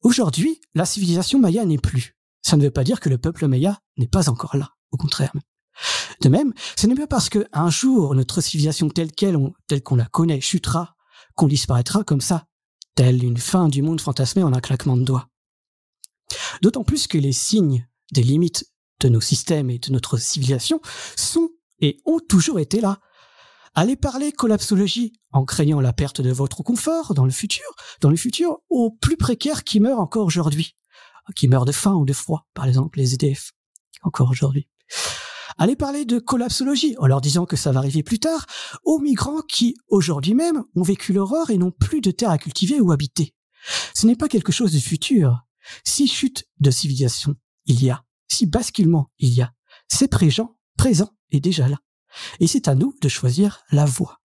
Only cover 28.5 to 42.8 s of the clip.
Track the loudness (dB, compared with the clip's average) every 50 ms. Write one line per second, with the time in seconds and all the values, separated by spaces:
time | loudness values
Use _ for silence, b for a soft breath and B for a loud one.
28.5 | -2 -4 _ _ 0 2 2 0 0 _ 0 0 0 0 0 -2 -2 -2 -2 -4
29.5 | -4 -4 -6 0 2 2 4 4 2 0 -2 -2 -2 -2 0 0 0 0 0 0
30.5 | -2 -2 -6 -8 _ _ _ b b b b b b b b -16 -6 0 2 4
31.5 | 4 4 2 0 -2 0 0 0 2 2 2 0 0 -4 -4 -6 -6 -6 _ _
32.5 | _ -4 -2 0 2 2 0 -2 -2 -2 -2 0 0 0 0 -2 -2 -2 -8 -16
33.5 | _ _ _ _ _ -20 _ _ _ -8 _ -6 0 0 2 2 2 0 0 0
34.5 | 0 -2 -4 _ _ _ _ B B B B B B B B B B B B B
35.5 | B B 0 0 0 0 -4 -6 -4 -6 -2 -2 -2 -2 0 -2 -2 -2 0 -2
36.5 | -2 -2 0 0 0 0 0 -2 -2 2 2 2 2 2 2 0 0 0 0 0
37.5 | -2 -2 0 0 0 0 0 0 -2 -2 -2 0 -2 -2 0 -2 -2 -2 -6 B
38.5 | B B B B B B B 0 0 2 2 0 0 0 0 -2 -4 -6 -6 -4
39.5 | -2 0 0 0 0 -4 _ _ 2 2 2 2 -2 -2 0 2 2 2 2 2
40.5 | 0 -2 -4 _ _ -2 0 0 0 -2 0 -2 0 0 0 0 0 -2 -2 0
41.5 | 0 0 0 0 0 _ -2 0 0 0 0 -2 -2 0 0 0 0 0 -2 -6
42.5 | -6 -6 -4 -2 0 2